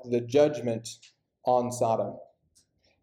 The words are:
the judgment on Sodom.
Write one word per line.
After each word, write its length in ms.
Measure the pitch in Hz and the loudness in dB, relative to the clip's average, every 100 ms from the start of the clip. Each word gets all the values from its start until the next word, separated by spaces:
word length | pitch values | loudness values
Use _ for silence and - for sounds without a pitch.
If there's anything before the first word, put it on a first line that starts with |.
the 160 | 123 120 | -2 -2
judgment 800 | 120 131 151 151 120 113 117 - - _ _ _ - | 2 4 4 2 -4 -6 -8 -18 -20 _ _ _ 0
on 260 | 123 120 | 0 0
Sodom. 460 | 117 117 110 101 - - _ _ _ _ _ _ _ | -2 0 0 -2 -8 -18 _ _ _ _ _ _ _